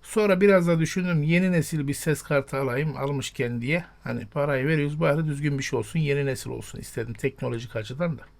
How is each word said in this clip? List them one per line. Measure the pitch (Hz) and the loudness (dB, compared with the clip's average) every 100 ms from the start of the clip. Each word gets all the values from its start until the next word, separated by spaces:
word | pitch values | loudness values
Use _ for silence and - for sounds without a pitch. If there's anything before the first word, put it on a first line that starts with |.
Sonra | - 220 208 180 | -2 0 4 6
biraz | 202 190 170 | 6 6 6
da | 165 | 2
düşündüm. | 160 - 180 165 | 2 0 0 2
Yeni | 147 170 185 | 4 4 4
nesil | 175 147 156 139 | 2 2 -2 -2
bir | |
ses | 135 - 143 | -2 -2 -2
kartı | - 147 139 135 | 2 0 0 -2
alayım, | 135 123 156 139 | -2 0 -2 -2
almışken | 139 143 - - 120 120 | -4 -4 -6 -4 -2 -2
diye. | 123 170 170 - | 0 -2 -2 -12
Hani | - 120 117 | -8 -8 -6
parayı | 147 147 135 135 | -2 0 0 2
veriyoruz, | 156 143 151 | 2 0 0
bari | 160 147 156 | 2 2 0
düzgün | 143 147 139 | -2 -2 -2
bir | |
şey | - 123 | -2 -4
olsun, | 107 165 | -2 -2
yeni | 147 143 139 | 0 0 0
nesil | 127 123 | -4 -6
olsun | 117 107 - | -10 -10 -12
istedim | - - 117 | -10 -8 -8
teknolojik | 110 139 - 127 120 120 113 | -4 -4 -4 -6 -6 -6 -8
açıdan | 104 127 175 123 | -8 -4 -4 -4
da. | - | -12